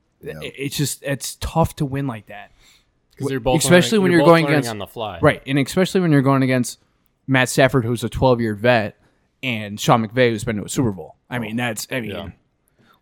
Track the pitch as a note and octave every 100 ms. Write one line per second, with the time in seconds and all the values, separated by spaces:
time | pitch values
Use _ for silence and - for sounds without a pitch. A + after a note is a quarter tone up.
0 | _ _ C#3 D#3 C#3+ - C#3 - C#3 -
1 | C3+ C#3 - - - D#3+ E3 - C#3+ C#3
2 | C#3 A2 - G2+ G2+ _ _ _ _ _
3 | _ - C3+ C3+ A2+ E3 - F3 F3 A3
4 | F#3 E3+ D3 E3 D3+ D3+ A#2+ G#2+ F#2 A#2+
5 | G#2+ F2 D3+ A2 C3 C#3 - F#3 F3+ F#3+
6 | F3 C#3+ C3 C3+ C3 B2+ A#2+ - _ _
7 | _ _ - C3 B2+ - C3 C3+ A2+ A#2+
8 | A2+ - C3 A#2+ A2+ G2+ A#2+ A#2+ G#2 -
9 | _ _ _ _ C3 A2+ G#2 G#2+ - A#2+
10 | A2 A#2+ B2 G#2+ A#2 G#2 F#2 - A#2+ F#2
11 | D2+ - - B2 G#2+ A#2 A#2+ G#2+ - C3
12 | G#2+ F2+ E2+ - _ _ _ _ _ _